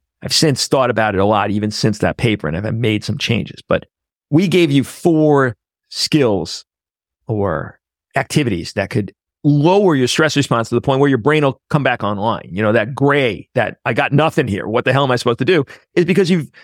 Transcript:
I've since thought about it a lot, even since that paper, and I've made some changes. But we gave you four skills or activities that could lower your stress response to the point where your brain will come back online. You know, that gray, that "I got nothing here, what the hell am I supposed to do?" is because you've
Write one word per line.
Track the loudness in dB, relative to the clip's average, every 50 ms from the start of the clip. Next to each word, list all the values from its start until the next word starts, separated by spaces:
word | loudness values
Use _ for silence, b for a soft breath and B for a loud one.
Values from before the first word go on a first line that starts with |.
| _ _ _ _
I've | -10 -4 -2
since | 0 0 0 0 -2 -2 -2
thought | 0 0 0 0
about | 0 0 0 0 0
it | 0
a | 2
lot, | 2 2 0 0 0
even | -2 -2 -2 -4
since | -4 -2 -2 -2 0 0
that | -2 -2 -2 0
paper, | 0 0 0 -2 -2 -4
and | -4
I've | -4 -4 -4 -4
made | -2 -2 0 -2 -2 -2
some | -4 -6 -6
changes. | -2 -2 -2 -2 -2 -6 -12 -18 -4 _
But | -2 -2 -2 -6 _ _ _ _ _ _ _ _
we | 2 2 2 4
gave | 4 2 2 4
you | 4 2 0
four | 0 -6 -2 0 2 2 4 4 4 4 4 2 0 -2 -6 _ _ _ _ _ _
skills | -8 -8 -4 0 0 2 2 2 2 0 -2 -6 -8 -14 -16 _ _ _ _ _ _ _ _ _ _ _ _ -6
or | -4 -2 -2 -2 -2 -4 -6 -8 -14 _ _ _ _ _ _ _ _
activities | -6 -6 -2 -2 -2 0 0 -2 -4 -6 -8 -6
that | -6 -6 -4
could | -4 -4 -6 -6 -10 _ _ _ _ _ 0
lower | 2 2 4 4 4 4 4 4 2 2
your | 2 0 0
stress | 0 0 0 0 2
response | 0 0 0 0 -2 -2 0
to | -2
the | -2
point | 0 0 0 2
where | 2 2
your | 2 2
brain | 2 2 2 2 2
will | 0 -2 -4 _ _
come | -2 0
back | 0 0 -2 -2 -2
online. | -4 -4 -2 -2 -2 -4 -4 -6 -8
You | -4 0
know, | 0 2 2
that | 2 0 -2 -2
gray, | 0 0 2 2 2 0 0 -2 -4 -10 -6 _
that | -2 -2 -2 -4 -6 _
"I | -4 -2
got | -2 -2 0
nothing | 2 2 2 2 0 0 -2 -2
here, | -4 -6 -6 -4
what | -4 -2 0
the | 0
hell | 0 2 2
am | 2
I | 0
supposed | 0 0 -2 -2 0
to | 0
do?" | 2 2 2 0 B B B B B _
is | 0 0
because | 2 2 2 2 2
you've | 2 0 -2 -4 B B